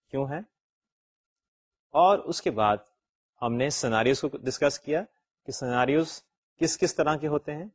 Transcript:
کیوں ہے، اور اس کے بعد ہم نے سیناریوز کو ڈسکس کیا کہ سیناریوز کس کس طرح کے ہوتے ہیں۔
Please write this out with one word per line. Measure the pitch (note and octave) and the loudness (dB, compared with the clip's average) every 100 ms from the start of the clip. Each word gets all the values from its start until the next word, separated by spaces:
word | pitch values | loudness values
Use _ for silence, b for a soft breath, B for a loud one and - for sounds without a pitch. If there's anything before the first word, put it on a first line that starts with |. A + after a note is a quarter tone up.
| _ | _
کیوں | C3+ C3+ | -6 -6
ہے، | D3+ A3 _ _ _ _ _ _ _ _ _ _ _ _ _ _ | -8 -12 _ _ _ _ _ _ _ _ _ _ _ _ _ _
اور | D3 F3+ G3+ | 4 6 6
اس | - - | 0 -4
کے | F3+ | -2
بعد | A2 G#2+ G#2 - _ _ _ _ _ | 2 2 2 -4 _ _ _ _ _
ہم | A#2+ | -4
نے | A#2 C3+ | 0 -2
سیناریوز | - B2 A2 A#2+ C3+ | -2 0 2 2 0
کو | D3 | -2
ڈسکس | - B2+ - C#3+ - | -6 -8 0 0 0
کیا | - D3+ G#3+ _ _ _ - | -4 -4 -4 _ _ _ -14
کہ | |
سیناریوز | - B2+ B2 B2 D3 D#3+ - _ _ _ _ | -8 -2 0 2 2 0 -8 _ _ _ _
کس | E3 - | -4 0
کس | F3 | -2
طرح | - D3+ D3+ | 0 0 0
کے | D3+ | -2
ہوتے | D3 - | -4 -4
ہیں۔ | D3 G3+ | -10 -12